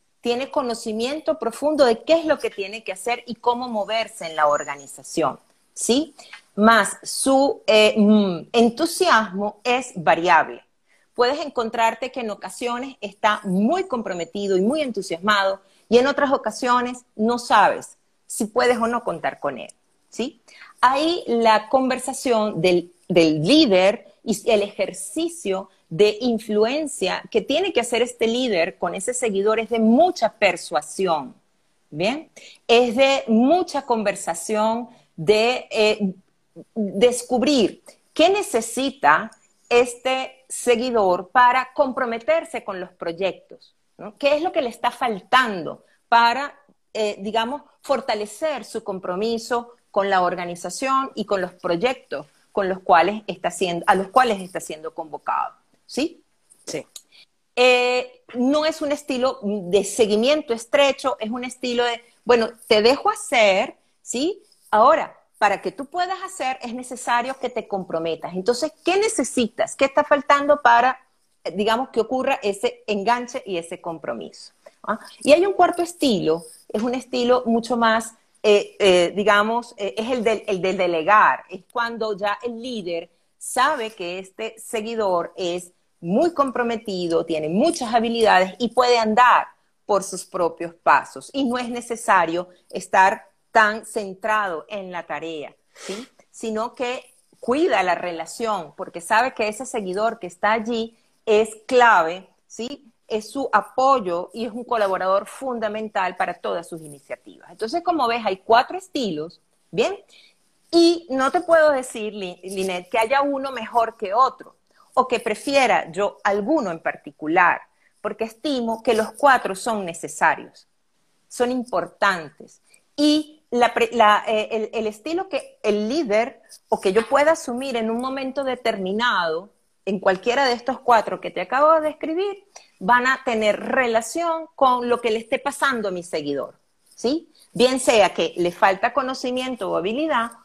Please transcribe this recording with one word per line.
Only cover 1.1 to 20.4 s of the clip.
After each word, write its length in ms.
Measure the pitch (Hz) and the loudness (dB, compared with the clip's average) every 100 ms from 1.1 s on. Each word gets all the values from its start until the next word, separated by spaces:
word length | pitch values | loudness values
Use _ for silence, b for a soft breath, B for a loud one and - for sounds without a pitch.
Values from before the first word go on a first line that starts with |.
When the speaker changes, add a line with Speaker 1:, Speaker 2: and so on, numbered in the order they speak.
| 302 311 311 | -4 -4 -4
Speaker 1:
profundo 440 | 226 - 285 302 | -4 -4 -2 4
de 200 | 254 226 | 4 4
qué 100 | - | 2
es 120 | 330 311 | 2 2
lo 120 | 285 | -2
que 140 | 226 | -4
tiene 320 | - 196 220 | -8 -10 -10
que 80 | 220 | -12
hacer 320 | 185 247 240 - | -8 -6 -6 -6
y 100 | 220 | -6
cómo 320 | 240 240 247 | -2 -2 -2
moverse 600 | 220 196 226 220 - 170 | -6 -4 -4 -6 -8 -8
en 80 | 156 | 0
la 120 | 151 | 2
organización, 920 | 147 147 143 139 - - - 143 - _ _ _ | 2 -2 -12 -14 -20 -8 -2 -2 -2 _ _ _
¿sí? 400 | - - 254 320 - B B B - | -6 0 0 0 -8 B B B 2
Más 420 | 220 226 190 - | 6 6 2 -4
su, 580 | - - 269 269 277 - - | -10 -4 2 2 2 0 2
eh, 280 | 214 214 214 | 6 6 4
mm, 520 | 208 214 196 165 - | 4 4 2 -4 -2
entusiasmo 1120 | 240 233 233 330 - 359 233 208 190 208 - | 2 2 2 -2 0 4 4 2 -4 -6 -6
es 280 | 247 247 247 185 | -2 -2 -4 -2
variable. 680 | 156 165 175 165 127 120 _ _ _ _ _ | 2 2 6 4 4 -6 _ _ _ _ _
Puedes 260 | - 247 294 302 | 0 0 0 -6
encontrarte 680 | 247 226 233 226 226 254 | -6 -4 0 0 0 -8
que 100 | 262 | -8
en 100 | 226 | -8
ocasiones 640 | 202 190 - 240 240 269 - | -8 -12 -8 -6 -6 -8 -12
está 400 | 202 - 214 208 | -14 -2 0 0
muy 420 | 202 185 220 359 381 | -2 0 2 0 -2
comprometido 720 | 247 202 175 165 202 202 185 | -6 -6 -6 -6 -6 0 0
y 40 | |
muy 200 | 202 311 | 2 0
entusiasmado 800 | 277 208 180 165 196 202 196 196 b b b | -4 -6 -6 -4 0 2 2 -2 b b b
y 80 | 233 | 4
en 100 | 269 | 4
otras 240 | 277 269 | 2 2
ocasiones 680 | 269 226 214 247 247 247 247 _ - | 0 -2 -4 0 0 0 -8 _ -2
no 240 | 220 240 | 0 0
sabes 580 | - 233 175 - - _ _ _ - | 2 4 4 2 -8 _ _ _ -12
si 200 | - 214 | -6 -4
puedes 320 | 240 247 240 | 0 2 2
o 100 | 226 | 0
no 160 | 240 | -2
contar 360 | 233 165 147 - | -4 -6 -6 -6
con 180 | 143 131 | -8 -8
él, 140 | - _ _ _ _ | -12 _ _ _ _
¿sí? 320 | - 247 - | -8 -8 -8